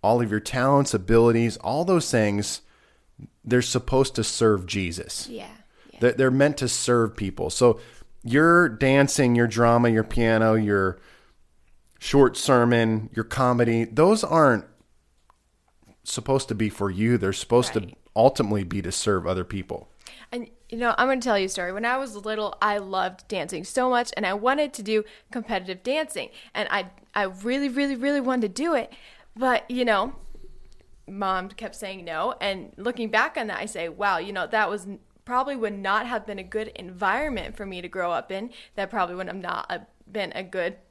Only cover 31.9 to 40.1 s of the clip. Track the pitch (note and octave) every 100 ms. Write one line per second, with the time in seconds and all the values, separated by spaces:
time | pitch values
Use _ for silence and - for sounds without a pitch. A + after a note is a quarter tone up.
31.9 | F#3+ E3+ D#3+ G3 - G3+ F#3+ B2 - G#3
32.9 | B3 A3 A3 B3 B3 A3 F#3 G#3+ - E3+
33.9 | D#3 G3+ F3+ F#3+ G3 F3 A3 G#3+ G3+ F#3
34.9 | G3 _ _ - B3 C#4 C4+ A3 G3+ F#3+
35.9 | G#3 A#3+ A#3+ A3 G3 F#3 G#3+ A3 - F3+
36.9 | F3+ F#3+ A3 D4+ B3 - - G3 F#3 F3
37.9 | F#3+ F3 E3+ - F#3+ A3+ - - - G3
38.9 | A3 F3+ F3+ F#3 F#3+ F3+ F3 - F3 -
39.9 | _ _